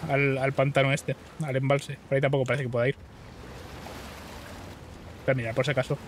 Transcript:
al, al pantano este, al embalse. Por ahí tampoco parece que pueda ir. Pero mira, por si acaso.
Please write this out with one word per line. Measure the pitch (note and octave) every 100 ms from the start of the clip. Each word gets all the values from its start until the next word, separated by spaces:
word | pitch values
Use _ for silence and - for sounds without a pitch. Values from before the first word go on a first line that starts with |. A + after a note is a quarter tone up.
| D#3+
al, | C#3 C#3 C3+
al | C3+
pantano | C#3 C#3 C#3+ C3+
este, | C#3 - C#3 - -
al | D3+ C3
embalse. | C3+ C#3 - C#3+ -
Por | C#3
ahí |
tampoco | C#3 C#3 B2+
parece | B2
que | B2+
pueda | A#2+ B2
ir. | - - - - - - - - - - - - - - - - - - - - - - - -
Pero | C3
mira, | A2+
por | A#2+ C3
si |
acaso. | C3+ B2+ C#3+